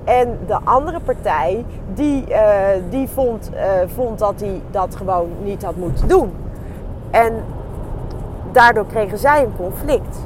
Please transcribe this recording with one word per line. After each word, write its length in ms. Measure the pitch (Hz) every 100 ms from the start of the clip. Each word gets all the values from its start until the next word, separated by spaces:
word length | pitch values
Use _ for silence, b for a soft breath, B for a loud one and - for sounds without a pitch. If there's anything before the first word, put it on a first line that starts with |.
En 340 | - 247 247 226 185
de 120 | 147
andere 360 | - 247 302 339
partij, 640 | - 247 208 156 160 196 247 B -
die, 400 | 190 294 277 -
eh, 480 | 220 214 202 196 190 180
die 180 | 247 262
vond, 420 | - 262 220 -
eh, 120 | - 180 190 180
vond 340 | - 247 220
dat 200 | 214 202
hij 220 | 202 190 -
dat 240 | 202 185 -
gewoon 340 | 196 180 170 170
niet 200 | 202 196
had 120 | 196 170
moeten 320 | 175 - -
doen. 260 | 370 233 - - B B B B - -
En 220 | 214 226 226 - - - - - - - - - - -
daardoor 340 | 202 233 233 -
kregen 320 | 226 208 208
zij 260 | 269 294
een 120 | 254 -
conflict. 600 | 180 - - 185 - -